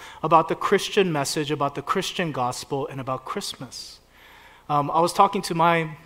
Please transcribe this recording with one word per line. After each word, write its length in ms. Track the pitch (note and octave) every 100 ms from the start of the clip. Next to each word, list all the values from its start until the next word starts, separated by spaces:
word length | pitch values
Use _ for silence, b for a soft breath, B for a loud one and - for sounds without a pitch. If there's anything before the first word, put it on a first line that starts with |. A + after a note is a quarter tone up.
| B B
about 240 | D#3 E3 E3
the 80 | F3
Christian 560 | - G3 - - F#3
message, 400 | D3 C3+ E3 C#3+
about 240 | D3 C#3+ C#3
the 60 |
Christian 500 | - G3 F3+ - E3+
gospel, 560 | C#3+ B2 A#2 - C#3 D3
and 140 | C3+
about 240 | B2+ C3 -
Christmas. 760 | G3+ - - B2 - - - _ B B B B B B
Um, 220 | D3 C#3+
I 100 | D#3+
was 100 | E3+
talking 300 | - G3 G3+
to 140 | - E3
my 420 | E3+ E3+ D#3+ D3+